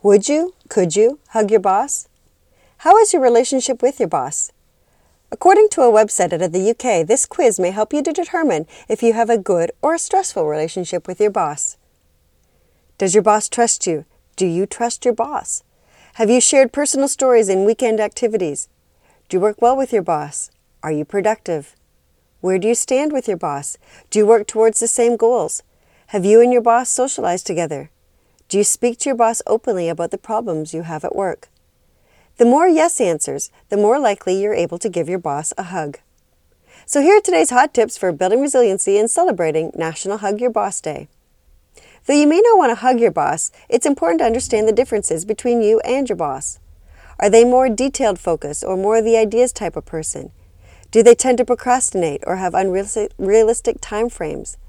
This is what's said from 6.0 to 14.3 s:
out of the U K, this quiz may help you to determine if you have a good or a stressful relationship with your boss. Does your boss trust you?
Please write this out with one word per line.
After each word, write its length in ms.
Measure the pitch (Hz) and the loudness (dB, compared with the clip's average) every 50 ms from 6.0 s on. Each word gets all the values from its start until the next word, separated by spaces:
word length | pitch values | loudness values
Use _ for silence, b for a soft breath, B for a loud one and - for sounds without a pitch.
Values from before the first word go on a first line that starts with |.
| 220 202 - - 180 170 | 2 2 0 -2 -2 -2
out 120 | 175 160 180 | -2 -2 -4
of 80 | 175 | -2
the 80 | 160 185 | -2 0
U 160 | 190 214 233 | 0 0 -2
K, 260 | _ - 254 214 170 | _ -2 0 0 0
this 240 | 165 160 - - - | 2 0 0 0 -2
quiz 340 | - - - 339 240 208 - | -6 -2 0 2 2 2 2
may 120 | 180 175 | -2 -2
help 200 | 190 208 220 - | 0 -2 -4 -2
you 120 | - 294 277 | -2 -4 -2
to 100 | 339 311 | -2 -4
determine 540 | 381 349 - - 339 330 285 185 151 160 B B B B B | -4 -6 -4 -4 -2 -2 0 -2 -2 -4 B B B B B
if 140 | 220 - | -4 0
you 120 | 233 233 220 | 0 0 2
have 180 | 226 233 220 | 2 2 0
a 60 | 233 220 | 0 -2
good 320 | 185 - 196 170 165 170 - _ | 0 0 0 0 0 -2 -6 _
or 140 | - 294 330 | -2 -2 -2
a 20 | 330 | -2
stressful 480 | - - - 381 381 - - 202 165 | -4 -2 -2 -2 -2 -2 -4 -4 -4
relationship 640 | 151 151 151 156 165 - 190 180 - - 175 _ - | -2 -2 -2 -4 -4 -6 -8 -8 -6 -6 -8 _ -8
with 120 | 185 _ | -4 _
your 120 | 208 208 | -2 0
boss. 460 | 196 220 175 151 147 147 - - - _ _ _ _ _ _ _ _ _ _ _ _ _ _ _ _ _ _ _ _ _ _ _ _ _ | 0 -2 -4 -4 -4 -6 -8 -8 -8 _ _ _ _ _ _ _ _ _ _ _ _ _ _ _ _ _ _ _ _ _ _ _ _ _
Does 160 | 196 190 - | -4 0 2
your 80 | 214 180 | 2 2
boss 260 | 214 208 214 214 - | 2 0 0 -2 -6
trust 380 | - - 233 226 - - - 190 | -2 -2 -2 -2 -2 -4 -4 -6
you? 180 | 165 147 143 _ _ _ _ _ | -6 -6 -8 _ _ _ _ _